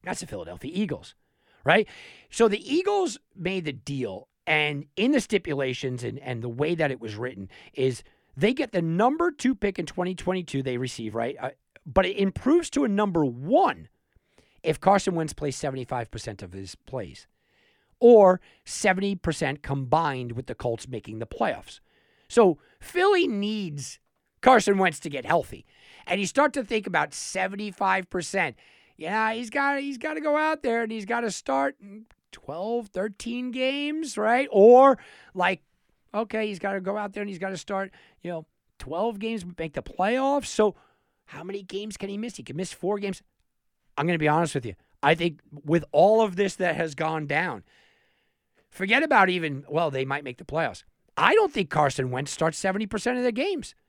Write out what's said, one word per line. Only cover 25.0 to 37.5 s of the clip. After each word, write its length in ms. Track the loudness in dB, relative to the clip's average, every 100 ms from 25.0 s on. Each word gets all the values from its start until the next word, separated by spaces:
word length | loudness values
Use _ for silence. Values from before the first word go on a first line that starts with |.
to 80 | -8
get 160 | -8
healthy. 400 | 0 -2 -2 -16 _ _ -20 -20 -6
And 120 | -4
you 80 | 0
start 260 | 2 2
to 100 | 0
think 240 | -4 -4 -2
about 260 | -2 -2
seventy-five 960 | -6 -8 -4 -4 -4 -10 -2 0 0 -2
percent. 460 | -8 -4 -2 -4 -6 _ _ _ _
Yeah, 360 | -6 -2 -2
he's 160 | -4 -6
got, 300 | -2 -2 -2
he's 180 | -6 -8
gotta 240 | -8 -4
go 140 | -2
out 260 | 0 0 -2
there 220 | -2 -2
and 80 | -2
he's 140 | -8
gotta 260 | -6 -4 -4
start 460 | -6 -4 -2 -2 -4 -20 -20 -20 _ _
twelve, 580 | -20 -12 -8 -4 -4 -4
thirteen 600 | -6 -6 -6 -8 -6 -6
games, 680 | -2 -2 -2 -4 -4 -6 -2
right? 300 | 2 2 2
Or, 480 | 8 10 12 10 6 -4 -20 -14
like, 280 | -2 -2 -2 _ _ _ _ _
okay, 340 | -6 -4 -4 -4
he's 120 | -4
gotta 220 | -6 -6
go 160 | -6 -6
out 160 | -8
there 80 | -8
and 80 | -10
he's 100 | -8
gotta 180 | -8